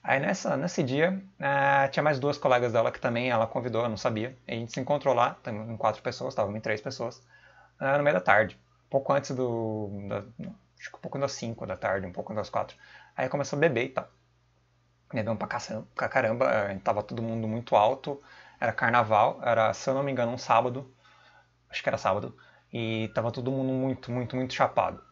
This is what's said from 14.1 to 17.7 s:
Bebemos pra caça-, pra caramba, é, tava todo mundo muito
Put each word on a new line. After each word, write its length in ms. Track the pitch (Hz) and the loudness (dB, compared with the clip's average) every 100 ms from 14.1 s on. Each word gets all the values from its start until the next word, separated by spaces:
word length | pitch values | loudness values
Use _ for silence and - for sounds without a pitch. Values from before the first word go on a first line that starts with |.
| _ _ _ _ _ _ _ _ _ _ | _ _ _ _ _ _ _ _ _ _
Bebemos 260 | 117 107 107 | -4 -2 -4
pra 100 | - | -4
caça-, 360 | 120 - 110 - - | -6 -8 -10 -10 -6
pra 120 | 120 | 0
caramba, 400 | 135 117 120 131 | 0 0 2 2
é, 260 | 113 101 98 | 2 0 -2
tava 240 | - 104 | 0 -2
todo 180 | - 113 | -2 -6
mundo 280 | 113 113 110 | -4 -4 -2
muito 260 | 113 120 | -4 2